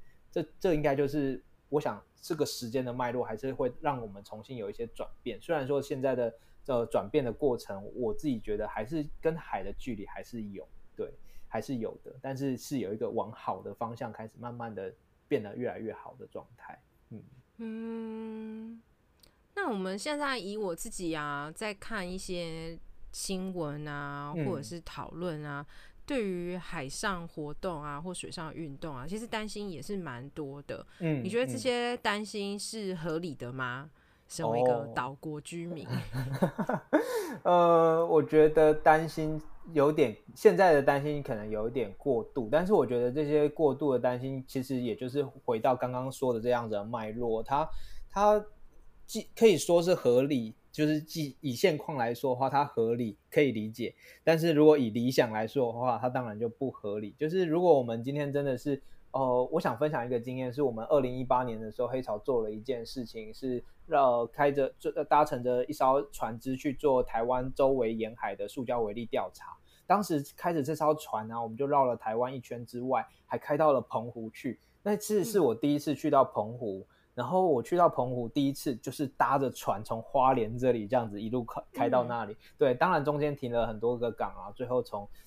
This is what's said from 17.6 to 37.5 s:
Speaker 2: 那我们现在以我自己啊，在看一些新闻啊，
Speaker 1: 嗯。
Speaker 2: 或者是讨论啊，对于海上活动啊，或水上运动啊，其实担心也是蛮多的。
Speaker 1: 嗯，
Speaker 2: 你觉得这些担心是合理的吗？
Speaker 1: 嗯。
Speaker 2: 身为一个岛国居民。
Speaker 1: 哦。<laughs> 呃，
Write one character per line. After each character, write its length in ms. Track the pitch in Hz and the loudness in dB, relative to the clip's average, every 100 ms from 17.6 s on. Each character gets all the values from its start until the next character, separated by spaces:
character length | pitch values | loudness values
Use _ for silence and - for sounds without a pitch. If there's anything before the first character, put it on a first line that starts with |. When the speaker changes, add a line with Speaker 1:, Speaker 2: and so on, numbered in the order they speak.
| 226 220 226 226 226 220 220 220 220 220 226 226 _ _ _ _ - _ _ 403 | -12 -10 -8 -8 -8 -10 -10 -12 -12 -12 -14 -16 _ _ _ _ -20 _ _ -6
Speaker 2:
那 120 | 359 | -4
我 60 | |
们 240 | 202 185 196 | -4 -4 -4
现 180 | 302 294 | -4 -2
在 220 | 277 247 | -2 -4
以 180 | 185 214 | -6 -6
我 180 | 190 | -6
自 140 | 170 226 | -6 -8
己 240 | - 170 | -6 -4
啊， 380 | 156 147 143 151 | -4 -4 -6 -8
在 220 | - 214 | -8 -8
看 340 | 202 - 214 180 | -8 -8 -6 -6
一 80 | 220 | -8
些 640 | - 175 170 165 165 170 - - - | -6 -6 -6 -8 -10 -12 -16 -16 -14
新 420 | - - 185 190 | -10 -6 -4 -4
闻 320 | 180 151 147 | -4 -4 -6
啊， 480 | 151 143 143 143 147 165 | -8 -8 -8 -8 -6 -4
Speaker 1:
嗯。 100 | 139 | -2
Speaker 2:
或 100 | 143 | -4
者 60 | |
是 180 | 110 170 | -8 -12
讨 280 | - - - | -12 -12 -12
论 320 | 175 180 151 | -8 -6 -6
啊， 220 | 151 143 143 - - - - | -8 -10 -10 -16 -20 -18 -6
对 220 | 277 202 | -2 -2
于 280 | 175 175 180 | -4 -6 -8
海 320 | - 170 135 | -8 -8 -8
上 380 | - 214 180 165 | -6 -4 -4 -8
活 260 | - 147 | -10 -8
动 280 | 151 190 156 | -6 -6 -6
啊， 180 | 147 143 | -8 -8
或 140 | 180 | -8
水 160 | 180 - | -10 -10
上 240 | 175 160 | -10 -10
运 220 | 143 156 139 | -10 -12 -10
动 160 | 160 | -10
啊， 100 | 131 | -10
其 140 | 143 214 | -8 -8
实 80 | 233 | -6
担 220 | 226 214 | -8 -8
心 200 | 208 208 | -8 -8
也 140 | 147 | -10
是 140 | 151 202 | -8 -8
蛮 340 | 160 120 139 | -6 -10 -12
多 320 | - 139 143 | -10 -10 -10
的。 240 | - - - - | -12 -12 -12 -6
Speaker 1:
嗯， 240 | 165 143 | -2 -2
Speaker 2:
你 40 | 185 | 0
觉 160 | 226 | -2
得 80 | 254 | -2
这 60 | 254 | -2
些 380 | 254 240 240 247 | -2 0 -2 -2
担 280 | 220 208 | -2 -2
心 320 | 214 214 202 202 | -4 -6 -6 -6
是 380 | - 220 190 | -8 -8 -6
合 240 | 180 165 160 | -4 -4 -4
理 160 | 175 | -4
的 180 | 127 120 | -8 -10
吗？ 380 | 127 127 127 147 | -6 -6 -6 -12
Speaker 1:
嗯。 60 | _ _ _ - | _ _ _ -16
Speaker 2:
身 200 | - 113 | -6 -2
为 100 | 117 | 2
一 60 | |
个 260 | 127 117 113 | 2 2 -2
岛 180 | 117 127 160 | -4 -6 -6
国 180 | 156 151 | -10 -10
居 280 | - 170 170 | -10 -10 -8
民。 200 | 165 - | -10 -6
Speaker 1:
哦。 920 | 127 110 131 131 135 165 - 180 202 - 339 494 480 349 196 | -6 -6 -6 -6 0 0 0 -4 -4 2 2 2 -4 -4 -2
<laughs> 0 | |
呃， 600 | - | 4